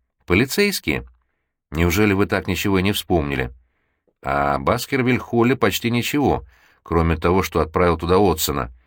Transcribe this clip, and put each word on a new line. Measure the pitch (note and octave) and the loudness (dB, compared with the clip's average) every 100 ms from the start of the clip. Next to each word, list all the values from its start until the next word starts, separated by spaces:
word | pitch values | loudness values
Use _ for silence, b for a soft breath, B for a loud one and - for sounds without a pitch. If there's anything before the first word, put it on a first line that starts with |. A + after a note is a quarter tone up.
| _ _ - | _ _ -2
«Полицейские? | F2+ C3+ - G3+ F#3+ - C2+ - _ _ _ _ _ - | 0 0 0 -2 -2 -4 -4 -6 _ _ _ _ _ -10
Неужели | D2+ F2 F2+ G#2+ | 0 0 2 2
вы | G2 G2 | 2 0
так | G2 F#2 | -2 -2
ничего | F2 G2+ F#2+ | -4 0 0
и | |
не | F#2+ | 0
вспомнили?» | G2+ - F2 C#2+ C2 B1+ - _ _ _ _ _ _ | -2 -2 -2 0 -4 -6 -8 _ _ _ _ _ _
А | C2 C#2+ C#2+ C#2 | -4 -2 0 0
Баскервиль-Холле | C#2 A#2+ - C3+ B2 A2+ - A#2 A#2+ C3 | -2 -2 -2 -2 0 -2 -2 0 2 2
почти | G#2+ - A#2 | 0 0 -2
ничего, | A#2+ - D3 A#2 D2 b b b b | -2 -2 0 0 0 b b b b
кроме | - E2 E2 D#2+ | -2 0 2 0
того, | F2 F#2+ | 2 0
что | F2+ E2+ | 0 -2
отправил | D#2 F2+ F2+ E2 | 0 2 2 2
туда | E2+ F#2 | 2 2
Отсона. | G2+ D#2 - C#2 A#1+ b | 4 0 -2 -4 -6 b